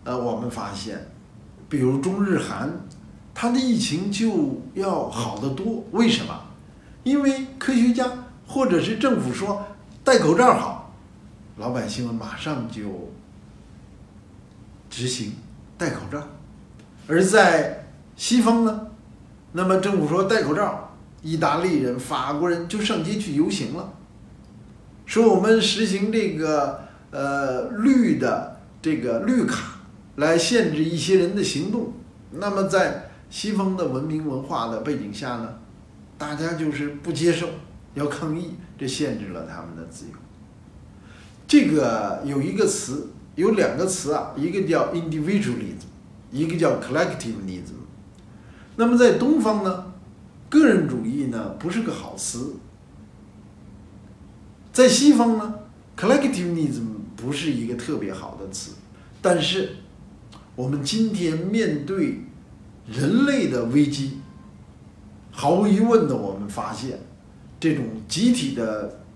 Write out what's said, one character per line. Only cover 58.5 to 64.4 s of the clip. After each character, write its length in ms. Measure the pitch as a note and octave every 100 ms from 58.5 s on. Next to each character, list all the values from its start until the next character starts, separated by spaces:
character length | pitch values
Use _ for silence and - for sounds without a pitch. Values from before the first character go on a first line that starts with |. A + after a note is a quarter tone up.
| - - - - - - -
但 200 | F#3 F3
是 340 | D#3+ F#3+ F#3+ - - - - - - - - -
我 140 | C3
们 120 | C#3+
今 320 | C#3 A3 A3+
天 240 | F3 E3+ D#3+
面 480 | F3+ A3+ G3+ D3+ C3+
对 360 | F#3+ D3 - - - - - - - -
人 380 | A2+ C#3 A3+ C#4+
类 240 | C4+ E3
的 160 | B2+ A2+
危 220 | C#3 C#3+
机， 340 | - C3+ - - -